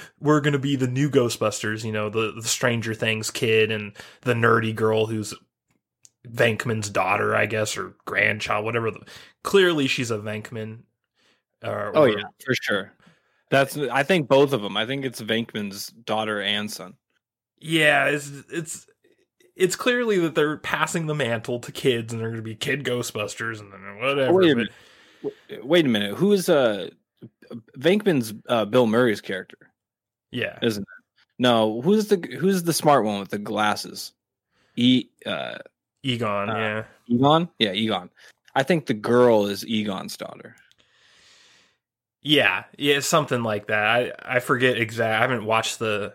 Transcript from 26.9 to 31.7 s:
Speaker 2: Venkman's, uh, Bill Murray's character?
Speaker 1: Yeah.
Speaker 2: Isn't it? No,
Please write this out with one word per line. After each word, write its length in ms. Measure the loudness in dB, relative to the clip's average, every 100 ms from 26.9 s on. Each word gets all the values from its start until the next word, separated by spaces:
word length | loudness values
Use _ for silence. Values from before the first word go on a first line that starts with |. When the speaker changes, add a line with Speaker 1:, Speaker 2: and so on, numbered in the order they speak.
| -14 _ _ -20 _ -18 -18 -18 -2
Speaker 2:
Venkman's, 540 | 2 2 2 0 -2 -8 -2
uh, 160 | -2
Bill 220 | 2 4 4
Murray's 340 | 4 4 0
character? 380 | -6 -10 -10 -20 _ _ _ _ _ _ _
Speaker 1:
Yeah. 260 | -6 -6 -2
Speaker 2:
Isn't 200 | -2 -2
it? 60 | -6 -16 _ _ _ 0
No, 440 | 4 4 4